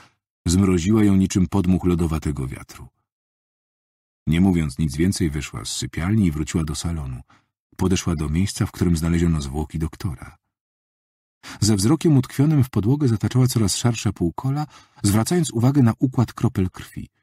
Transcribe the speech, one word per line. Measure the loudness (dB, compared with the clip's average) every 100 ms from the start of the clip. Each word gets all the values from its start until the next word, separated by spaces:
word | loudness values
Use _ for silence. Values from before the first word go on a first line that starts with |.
| -20 _ _ _ 0
zmroziła | 2 4 2 2 4
ją | 4 4
niczym | 2 0 0
podmuch | 0 2 2 2
lodowatego | 0 0 -2 -4 -6 -8
wiatru. | -10 -16 -20 -20 _ _ _ _ _ _ _ _ _ _ _ _ _ -2
Nie | 2
mówiąc | 4 2 0 -2
nic | -4 0
więcej, | 0 0 -2
wyszła | -4 -8 -10 -10
z |
sypialni | -10 -8 -6 -2 2 2
i |
wróciła | 0 -4 -4
do | -4 -6
salonu. | -6 -8 -8 -12 -16 _ _ _ _ -4
Podeszła | 0 0 -2 -2
do | -2
miejsca, | -2 -2 -2 -4
w |
którym | 0 0 2
znaleziono | 0 0 2 0
zwłoki | -4 -6 -6 -6
doktora. | -8 -6 -10 -10 -16 -20 _ _ _ _ _ _ _ _ _ _ -20 -2
Ze | 0 2
wzrokiem | 2 2 4 2
utkwionym | 2 0 2 2
w | 2
podłogę | 0 0 2 0
zataczała | 0 0 2 2
coraz | 2 0 0
szarsze | -2 -2 -4
półkola, | -2 -4 -4 -4 -4 -6 -12 _ _
zwracając | 0 2 2 0 0
uwagę | 2 2 4
na | 4 4
układ | 0 0 -2
kropel | 0 -2 0 -2
krwi. | -4 -14 -14 -16 _